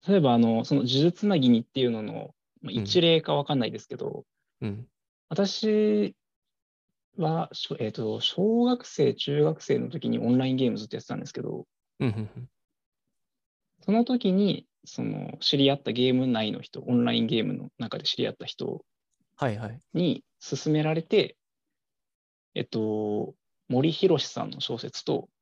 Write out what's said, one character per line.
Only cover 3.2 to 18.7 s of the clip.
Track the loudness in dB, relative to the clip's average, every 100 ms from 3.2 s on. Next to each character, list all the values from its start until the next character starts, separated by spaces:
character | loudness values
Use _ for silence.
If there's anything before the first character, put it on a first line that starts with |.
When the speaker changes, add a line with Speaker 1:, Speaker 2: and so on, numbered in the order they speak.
Speaker 1:
か | 2 -2
わ | 0
か | 0
ん |
な | -2
い |
で | -6
す | -12
け | -10
ど、 | -8 -10 -16 _ _ _
Speaker 2:
う | -8
ん。 | -8 -12 _ _ _ _
Speaker 1:
私 | -2 -2 0 0 2 2 2 0 -4 _ _ _ _ _ _ _ _ _ -4
は、 | -2 -2 -4
し | -8 -10
ょ-、 | -6
え | -6
ー |
と、 | -4 -6 -4
小 | -4 0 2 4 2
学 | 0 -4
生、 | 0 0
中 | 2 -2 2
学 | 2 0
生 | -2 -2
の | -2
時 | -6 -4
に | -2
オ | 2
ン | 2
ラ | 2
イ |
ン | 2
ゲ | 0
ー |
ム | 0
ず | -6
っ |
と | -10
や |
っ |
て | -8
た | -10
ん |
で | -8
す |
け | -10
ど、 | -8 -10 -12 _ _ _
Speaker 2:
う | -2
ん、 |
う |
ん、 | -2
う | -8 -12
ん。 | -18 _ _ _ _ _ _ _ _ _ _ _ _ _ 0
Speaker 1:
そ |
の | 2 4
時 | 2 2
に、 | 4 2 0 -8 _ -18
そ | -8
の、 | -6 -6 -8 -6
知 | -2 2
り | 4
合 | 2
っ |
た | -2
ゲ | 0 2
ー |
ム | 2 2
内 | 0 -2
の | -6
人、 | -10 -14
オ | 0
ン | 2 2
ラ |
イ | 2
ン | 0
ゲ | 0
ー | -2
ム |
の | -4 -10 _
中 | -8 -6
で |
知 | -6 -2
り | -4
合 |
っ |
た | -4 -14
人 | -8 -8